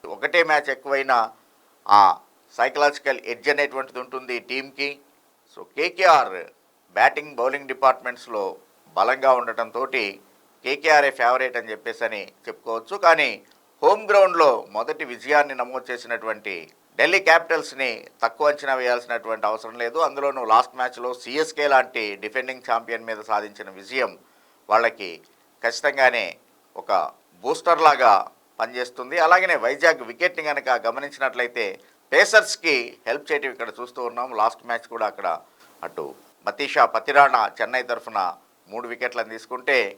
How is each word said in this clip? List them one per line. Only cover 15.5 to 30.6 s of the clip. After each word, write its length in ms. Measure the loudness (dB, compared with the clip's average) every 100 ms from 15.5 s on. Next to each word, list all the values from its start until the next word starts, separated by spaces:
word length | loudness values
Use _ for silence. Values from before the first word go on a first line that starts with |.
| -4
నమోదు 240 | -6 -8 -10
చేసినటువంటి 640 | -12 -8 -8 -6 -8 -8 -12 -14 _ _ 0
ఢిల్లీ 200 | 2 2 4
క్యాపిటల్స్ని 640 | 2 2 -4 -4 -8 -8 -8 -16 _
తక్కువ 280 | -6 0 0
అంచనా 220 | 0 -4 -2
వేయాల్సినటువంటి 640 | -2 -2 -4 -8 -6 -4 -4
అవసరం 240 | -4 -10 -8
లేదు. 140 | -6 -2 -2
అందులోనూ 360 | 0 -4 -4 4
లాస్ట్ 260 | 4 4 -6
మ్యాచ్లో 300 | -8 -6 -10 -10
సీఎస్కే 440 | -8 -6 -4 -2 2
లాంటి 300 | 2 2 -6 -8 -8
డిఫెండింగ్ 420 | -8 -8 -8 -12 -4
ఛాంపియన్ 400 | -4 -4 -10 -8
మీద 100 | -12 -4
సాధించిన 380 | -6 -6 -14 -18 -18
విజయం 340 | -8 -4 -4 -6 _ _ _ _ 0
వాళ్ళకి 400 | 2 2 -4 -14 -14 _ _ _ _
ఖచ్చితంగానే 640 | -6 -2 -4 2 2 2 -6 -10 _ _ _
ఒక 160 | -18 -2 -2 -2 _ _ _
బూస్టర్‌లాగా 680 | -6 -2 0 6 6 8 6 6 2 _ _ -8
పనిచేస్తుంది. 580 | -6 -4 -8 -8 -6 0
అలాగనే 320 | 4 4 4 0
వైజాగ్ 380 | 0 2 2 2 -6
వికెట్ని 340 | -4 -4 -2 -4
కనుక 180 | -4